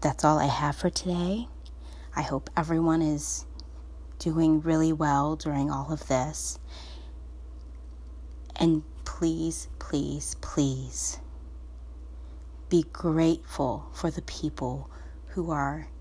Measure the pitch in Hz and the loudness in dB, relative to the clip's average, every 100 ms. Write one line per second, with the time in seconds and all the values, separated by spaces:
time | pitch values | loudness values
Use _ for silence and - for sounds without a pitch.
0 | 151 131 156 151 143 123 147 143 180 175 | 2 6 6 6 4 2 2 2 0 0
1 | 180 175 175 208 240 - - - - - | -2 0 0 0 -4 -10 -14 -14 -14 -14
2 | - - 139 135 - - 160 165 165 165 | -8 -4 -2 -2 -2 -2 2 4 6 6
3 | 156 147 - - - - - - - - | 4 2 0 -6 -6 -12 -12 -14 -14 -14
4 | - - - 160 160 156 160 160 160 156 | -14 -4 0 6 6 6 6 6 6 4
5 | 156 139 147 156 156 143 139 135 139 156 | 4 6 4 2 0 2 2 0 -2 -4
6 | - 131 131 151 - - - - - - | 2 2 2 -2 -6 -6 -12 -14 -14 -14
7 | - - - - - - - - - - | -12 -14 -14 -14 -14 -14 -14 -14 -14 -14
8 | - - - - - - 165 160 156 - | -14 -12 -12 -12 -12 4 6 6 2 -10
9 | - - 165 165 165 165 - - - 147 | -10 0 0 2 0 -2 -6 -10 -2 -2
10 | 143 143 - - - - 139 131 131 - | 0 -2 -6 -8 -4 2 2 2 -4 -4
11 | - - - - - - - - - - | -4 -6 -10 -12 -12 -12 -12 -14 -12 -12
12 | - - - - - - - 175 160 - | -12 -12 -12 -12 -12 -12 2 4 4 0
13 | 175 156 165 165 - - 139 120 - - | 2 6 6 4 0 -2 0 0 -6 -2
14 | 170 156 - - 156 - 127 135 135 - | -2 -2 -8 -4 -4 -2 -2 -2 -8 -12
15 | - - - - 170 151 139 151 151 - | -14 -14 -8 -4 0 2 0 -2 -8 -14